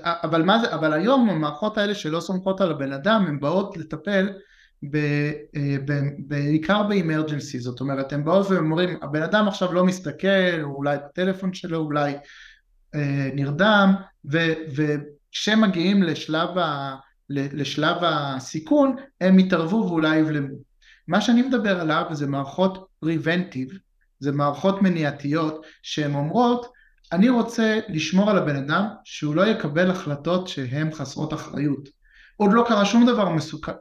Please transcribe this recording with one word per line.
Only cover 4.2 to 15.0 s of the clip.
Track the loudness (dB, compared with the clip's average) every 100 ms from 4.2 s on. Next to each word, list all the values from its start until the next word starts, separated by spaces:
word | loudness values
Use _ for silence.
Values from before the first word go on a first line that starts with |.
| 0 -4 -18 _ _ _
ב-, | -6 -2 0 0 -2 -4 -10 -6
אה, | -2 -2 -2
ב-, | -2 -2 -4 -8
בעיקר | -4 0 0 2 0
באמרג'נסי, | 2 0 0 -2 -2 -4 -6 -8
זאת | -8 -6
אומרת, | -4 -4 -4
הן | -4
באות | 2 2 2
ואומרים, | 0 2 0 0 -2
"הבן | -6 -4
אדם | 0 2 2
עכשיו | 0 -2
לא | 2 2
מסתכל, | 0 -6 -4 0 2 2 0
הוא | -4 -4
אולי | -2 -2
בטלפון | -4 -4 -2 -2 -4
שלו, | -8 -6 -6
אולי, | -2 -2 -2 -4 -12 -20 -20 -20 _ _ _ -6
אה, | -2 -2 -2
נרדם", | -4 -4 2 4 6 6 4 0 _ -4
ו-, | 0 0 -2 -4 -2
וכשמגיעים | 0 0